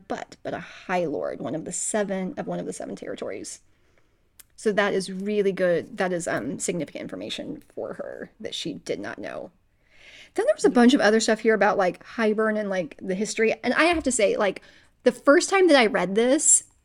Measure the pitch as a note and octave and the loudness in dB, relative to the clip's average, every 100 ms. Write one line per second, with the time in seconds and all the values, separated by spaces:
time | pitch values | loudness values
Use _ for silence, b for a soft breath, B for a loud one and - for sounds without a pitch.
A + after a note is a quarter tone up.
0 | - - - - - - F3 - - F3+ | -8 -10 -10 -12 -10 -10 -10 -16 -4 -2
1 | E3 A2 C#2+ - - D#3 F#3 - - A3 | -2 -2 -4 -6 -6 -6 -6 -6 -4 -2
2 | G3 F#3+ F#3 - F3 F3 F3 - - F#3+ | -2 -4 -6 -8 -8 -8 -8 -10 -10 -12
3 | - - - G2 - - _ _ _ _ | -12 -10 -10 -10 -12 -16 _ _ _ _
4 | _ _ _ _ - _ A3 G3+ G3+ F#3+ | _ _ _ _ -20 _ -2 2 2 0
5 | F3+ F#3 G3+ G#3 G3 F3+ F3+ E3+ - G3+ | -4 -6 -2 2 2 2 2 2 -2 -4
6 | F#3 F3 E3+ C#3 A2+ F#3 - F3 C#3+ - | -2 -2 -2 -4 -4 -6 -4 -4 -6 -10
7 | - F#2 G#2 - - - - - - - | -12 -10 -10 -10 -10 -12 -14 -10 -10 -10
8 | - - - _ A3 - - F#3+ - E2+ | -12 -12 -16 _ -12 -8 -8 -10 -8 -8
9 | G2+ - F2 B1+ - _ _ B B B | -8 -10 -10 -12 -14 _ _ B B B
10 | B B B - B4 D#5 - A#3+ A#3+ C4 | B B B -4 0 2 4 6 6 6
11 | G#3 A3 A3+ G#3+ A3+ G#3+ G3+ G3+ F3+ E3+ | 4 4 2 0 2 4 4 4 0 0
12 | - - A3 G#3+ A3 G#3+ G#3 F#3 D#3 - | -12 -2 0 2 0 0 -2 -2 -4 -8
13 | F#3+ F3+ G#3 - A3 - A#3+ B3+ D#4+ E4 | -6 -4 -4 0 0 0 -2 2 2 2
14 | C4+ - F#3+ - G3+ - b b b b | 0 2 2 2 -2 -2 b b b b
15 | B3 A#3 - D#4 - G4 F#4 C#4 G#3+ F#3+ | 0 2 6 6 6 4 6 6 6 2
16 | F#3 G3+ A#3+ D4+ - - - _ | 0 2 2 2 4 2 0 _